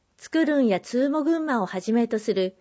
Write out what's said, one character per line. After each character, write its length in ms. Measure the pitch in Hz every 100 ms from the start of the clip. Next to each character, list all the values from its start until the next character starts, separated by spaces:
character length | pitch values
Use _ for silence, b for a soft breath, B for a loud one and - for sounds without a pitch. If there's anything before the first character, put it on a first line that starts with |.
| _ _
つ 120 | -
く 160 | 320 330
る 120 | 294
ん 100 | 240
や 120 | 180
ツ 200 | - 240
ー 100 | 277
モ 140 | 302
群 200 | 294 330
馬 180 | 311 247
を 40 | 180
は 140 | 190
じ 140 | 202
め 140 | 233 233
と 120 | 220
す 140 | 214
る 220 | 185 185 -